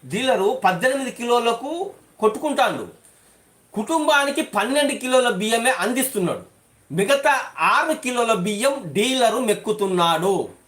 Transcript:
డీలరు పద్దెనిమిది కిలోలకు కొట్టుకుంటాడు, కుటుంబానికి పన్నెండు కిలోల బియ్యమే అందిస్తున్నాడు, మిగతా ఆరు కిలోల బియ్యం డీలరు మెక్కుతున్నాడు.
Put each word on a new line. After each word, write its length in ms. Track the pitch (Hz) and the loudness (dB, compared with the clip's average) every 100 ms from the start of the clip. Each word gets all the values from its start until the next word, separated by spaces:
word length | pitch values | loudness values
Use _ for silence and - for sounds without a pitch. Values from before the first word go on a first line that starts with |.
డీలరు 460 | 131 180 262 196 196 262 190 | -6 -2 0 2 2 2 0
పద్దెనిమిది 460 | 170 254 269 254 | 2 0 0 -4
కిలోలకు 800 | - 240 240 233 233 277 339 392 - _ _ | -6 0 2 2 -2 -6 -6 -8 -12 _ _
కొట్టుకుంటాడు, 640 | 214 - 302 277 233 135 98 - _ _ _ _ _ _ _ | 0 0 -4 0 0 0 -10 -16 _ _ _ _ _ _ _
కుటుంబానికి 680 | 208 208 320 302 285 277 285 - 208 | -8 -2 0 2 2 2 -2 -2 -2
పన్నెండు 360 | 220 285 277 247 | 0 0 0 -2
కిలోల 280 | 254 254 247 190 | 2 2 2 0
బియ్యమే 320 | 214 226 240 254 | 0 0 0 0
అందిస్తున్నాడు, 600 | 196 233 - 208 170 - - _ _ _ _ | -2 -2 -2 -2 -4 -4 -10 _ _ _ _
మిగతా 420 | 160 196 - 294 262 - - 165 | -4 2 2 2 0 -4 -2 2
ఆరు 220 | 247 320 311 | 2 2 -2
కిలోల 300 | 254 247 233 214 185 | -2 -2 0 0 0
బియ్యం 300 | 202 269 277 180 143 | 0 0 -2 -4 -2
డీలరు 420 | 247 262 233 226 233 | 0 2 2 2 0
మెక్కుతున్నాడు. 880 | 196 - 208 196 180 170 160 185 180 - - | -2 -2 -2 0 2 2 2 0 0 -4 -10